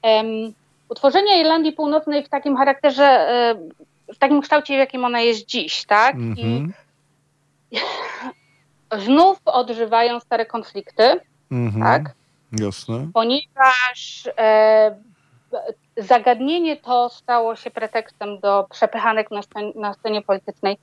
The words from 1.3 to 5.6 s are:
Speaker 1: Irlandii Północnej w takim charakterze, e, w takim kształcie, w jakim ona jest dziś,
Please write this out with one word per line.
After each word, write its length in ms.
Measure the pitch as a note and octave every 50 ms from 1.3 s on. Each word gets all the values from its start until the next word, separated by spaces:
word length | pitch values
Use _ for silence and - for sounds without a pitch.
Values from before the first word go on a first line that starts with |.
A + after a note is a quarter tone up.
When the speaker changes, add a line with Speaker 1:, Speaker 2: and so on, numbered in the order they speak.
| G4+
Speaker 1:
Irlandii 360 | F4 D#4+ D#4 D#4+ E4 D#4+ D#4 D4+
Północnej 500 | D#4 D#4 D4 D4 D#4 D4+ D4+ D4 C#4+ C#4
w 60 | -
takim 280 | - C#4 C#4+ D4 C#4 B3+
charakterze, 460 | C#4 C#4 C4+ C#4 - D4 C4 C4 C#4+
e, 500 | C#4+ C4 B3 E3 D3+ A#3+ A#3+ A#3+ A#3 A#3 G#3 E3 D3+ - _ D4+ _ _ _ _ - -
w 40 | _
takim 240 | C#4+ C4+ D4 D4
kształcie, 340 | C#4+ - D#4 D4+ D4 - C#4+
w 20 | C4+
jakim 280 | C4+ C4 - B3+ B3
ona 160 | A#3+ A#3+ A#3+
jest 240 | A#3 A#3 A#3 G#3+ G#3+
dziś, 400 | _ - A#3+